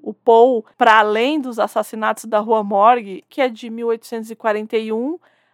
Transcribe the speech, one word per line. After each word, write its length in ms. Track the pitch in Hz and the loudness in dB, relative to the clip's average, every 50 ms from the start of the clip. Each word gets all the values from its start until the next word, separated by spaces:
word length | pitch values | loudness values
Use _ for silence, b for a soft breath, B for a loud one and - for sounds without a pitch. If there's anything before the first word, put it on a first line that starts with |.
| - 214 | -14 -14
o 20 | 214 | -14
Poe, 500 | _ - 240 226 226 233 262 254 226 220 b b b | _ 2 4 6 6 6 6 4 0 -4 b b b
pra 220 | 247 226 214 220 | 4 6 6 6
além 420 | 214 214 208 220 240 277 311 311 | 4 2 0 -2 -2 -2 -2 -4
dos 180 | 254 262 226 220 | -6 -8 -4 -4
assassinatos 640 | - 208 - 226 208 - - 220 220 220 220 - - | -4 -4 -2 -6 -6 -6 -8 -6 -4 -4 -6 -6 -8
da 160 | 226 226 208 | -4 -2 -2
Rua 240 | 208 220 226 220 208 | 0 0 0 -2 0
Morgue, 600 | 202 214 196 202 226 247 247 214 196 190 - _ _ | -2 0 2 4 4 4 2 0 -10 -14 -16 _ _
que 140 | - - | -6 -4
é 80 | 262 254 | -4 -4
de 200 | 226 214 - 233 | -4 -8 -14 -14
mil 180 | 226 233 233 233 | -12 -8 -6 -6
oitocentos 440 | 226 233 _ - 240 226 220 220 | -6 -6 _ -12 -12 -12 -12 -12
e 40 | 226 _ | -14 _
quarenta 400 | - 220 208 214 214 214 - 220 | -4 -4 -4 -4 -6 -4 -6 -6
e 160 | 220 220 220 | -4 -4 -6
um, 260 | 226 247 285 339 359 _ _ _ _ _ _ | -6 -6 -6 -8 -10 _ _ _ _ _ _